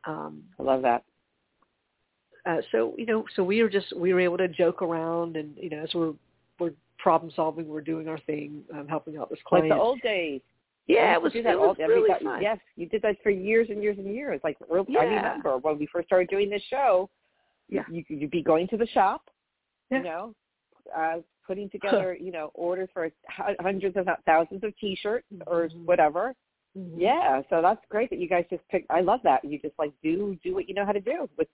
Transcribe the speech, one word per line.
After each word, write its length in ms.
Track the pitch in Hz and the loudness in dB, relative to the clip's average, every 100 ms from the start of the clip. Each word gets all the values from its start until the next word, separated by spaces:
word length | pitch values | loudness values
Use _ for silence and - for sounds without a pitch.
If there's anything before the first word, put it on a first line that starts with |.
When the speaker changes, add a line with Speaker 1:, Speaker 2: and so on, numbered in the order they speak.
Speaker 1:
Um, 380 | - 156 151 151 - - | -8 -10 -10 -14 -20 -6
Speaker 2:
I 40 | |
love 180 | 131 131 | 0 2
that. 220 | 127 120 _ _ _ _ _ _ _ _ _ _ _ _ _ _ | 4 2 _ _ _ _ _ _ _ _ _ _ _ _ _ _
Speaker 1:
uh, 160 | 185 165 - | -2 -2 0
so, 220 | 226 226 - | 0 0 -2
you 80 | 226 | -2
know, 180 | 220 214 - | -2 -2 -4
so 80 | |
we 180 | 185 214 | 0 2
were 60 | 226 | 2
just, 260 | 196 190 196 | 0 -4 -2
we 160 | 175 | 2
were 80 | 180 | 4
able 180 | 180 180 | 4 2
to 100 | 185 | -2
joke 340 | 165 170 170 | 2 2 2
around 540 | 175 165 165 170 170 160 | -2 -2 -2 -2 -2 -6
and, 200 | 151 143 | -8 -10
you 140 | 180 | -10
know, 80 | 151 | -8
as 80 | 160 | -6
we're, 180 | 175 165 151 _ _ _ _ | -2 -2 -4 _ _ _ _
we're 140 | 170 147 _ - | -6 -6 _ 0
problem 320 | 190 165 165 | 4 4 2
solving, 340 | 165 160 156 156 | -2 -2 -2 -8
we're 120 | 151 | -8
doing 280 | 151 160 160 | -6 -6 -6
our 100 | 160 | -8
thing, 420 | - 151 147 147 - | -6 -6 -6 -14 -14
um, 140 | 147 143 | -14 -6
helping 280 | 156 - 151 | -6 -6 -10
out 140 | 123 | -8
this 80 | - - | -10 2
client. 240 | 180 156 | 4 6
Speaker 2:
Like 80 | 156 | 4
the 40 | |
old 180 | 220 262 | 2 2
days. 380 | 233 202 165 135 _ _ _ _ - | -2 -2 -2 -6 _ _ _ _ 2
Speaker 1:
Yeah, 240 | 370 - | 4 6
Speaker 2:
You 40 | 339 | 4
Speaker 1:
it 40 | |
was, 120 | 339 | 2
Speaker 2:
used 100 | 233 453 | 0 0
to 60 | |
do 40 | 370 | 4
that 40 | |
Speaker 1:
it 0 | |
Speaker 2:
all, 80 | 415 | 4
Speaker 1:
was 80 | 392 | 4
Speaker 2:
every 140 | 320 | 4
Speaker 1:
really 140 | 466 440 | 6 6
Speaker 2:
time. 140 | 185 | 4
Speaker 1:
fun. 180 | 302 185 | 0 -2
Speaker 2:
Yes, 160 | 202 220 _ | -2 -2 _
you 140 | - 170 | -12 -6
did 140 | 214 | -2
that 140 | 214 196 | 0 0
for 80 | 214 | 0
years 380 | 196 190 226 226 | 0 2 2 2
and 100 | 208 | 0
years 160 | 208 202 | -2 -2
and 140 | 196 | -6
years. 280 | 220 285 151 | -6 -6 -4
Like, 140 | 160 - - | -4 -6 -2
real, 160 | 170 196 | -2 2
I 160 | 262 | 2
Speaker 1:
Yeah. 100 | - | 2
Speaker 2:
remember 440 | 214 - - - 131 | 2 -2 -2 -2 0
when 200 | 151 151 | 0 -2
we 80 | 151 | -4
first 220 | 175 170 | -4 2
started 200 | 185 180 | 2 2
doing 220 | 196 202 | 0 0
this 120 | 202 | -2
show, 440 | - 269 269 185 196 _ _ _ _ _ _ | -4 0 4 4 2 _ _ _ _ _ _
Speaker 1:
Yeah. 160 | 190 - | -6 -6
Speaker 2:
you, 160 | 165 156 | -10 -10
you'd 240 | 151 147 | -8 -4
be 100 | 170 | -2
going 240 | 156 160 185 | 2 2 2
to 80 | 214 | -2
the 100 | 226 | 0
shop, 420 | - 190 269 _ _ _ _ _ _ _ | 4 2 2 _ _ _ _ _ _ _
Speaker 1:
Yeah. 80 | 262 | -4
Speaker 2:
you 60 | |
know, 300 | 180 160 220 214 _ _ _ _ - - | -4 -8 -10 -16 _ _ _ _ -10 -4
uh, 220 | 160 165 165 _ - | -2 -4 -10 _ -10
putting 240 | 190 202 | -8 -8
Speaker 1:
<laughs> 60 | 202 202 208 185 | -6 0 0 0
Speaker 2:
together, 60 | 180 | -6
you 120 | 185 | -10
know, 180 | 170 151 | -10 -12
orders 340 | - 170 180 185 | -6 -4 -4 -6
for 120 | - 165 _ - - | -6 -6 _ -18 -6
hu-, 180 | 190 202 | -4 -2
hundreds 360 | 180 196 190 185 | -2 -2 -2 -2
of 100 | 180 | -2
thou-, 100 | 170 - | -2 4
thousands 380 | 160 165 190 | 4 4 -4
of 120 | 214 - | -8 -6
T-shirts 480 | 208 185 208 233 _ 196 - | -8 -6 -4 -4 _ -16 -2
or 220 | 170 165 | -2 -2
Speaker 1:
Mm-hmm. 160 | 165 | -6
Speaker 2:
whatever. 500 | 170 175 151 160 226 262 _ _ _ 196 | 2 4 4 2 -4 -6 _ _ _ -14
Speaker 1:
Mm-hmm. 220 | 180 165 | -12 0
Speaker 2:
Yeah, 420 | 185 302 - 131 139 | 2 4 2 0 2
so 140 | 165 | 2
that's 220 | 175 220 _ | 4 2 _
great 220 | 208 247 | -4 -2
that 80 | 175 | -4
you 100 | 175 | 0
guys 160 | 180 170 | 0 0
just 160 | 175 _ | -8 _
pick. 160 | 190 - | -4 0
I 120 | 165 | 0
love 180 | 180 247 | 2 2
that. 220 | 175 135 | 4 2
You 160 | 139 147 | 0 -8
just, 140 | 151 - | -8 -6
like, 140 | 151 _ | -6 _
do, 340 | 156 175 208 185 | -2 -2 -2 -6
do 120 | 185 | -6
what 140 | 185 180 | -6 -4
you 60 | |
know 100 | 190 202 | -4 0
how 60 | |
to 80 | 202 | -2
do 280 | 196 330 285 - | -2 -4 -6 -4
with 100 | 160 | -4